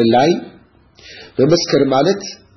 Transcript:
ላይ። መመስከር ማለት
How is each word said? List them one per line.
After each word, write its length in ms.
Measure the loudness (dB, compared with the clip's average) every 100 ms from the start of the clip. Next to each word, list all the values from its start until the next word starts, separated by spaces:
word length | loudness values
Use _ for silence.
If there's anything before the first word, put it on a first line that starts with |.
| 2
ላይ። 200 | 2 2 0 -8 -20 _ _ _ _ -20 -20 -10 -2
መመስከር 480 | 0 0 0 0 0
ማለት 360 | 0 0 -2 -8 -20 _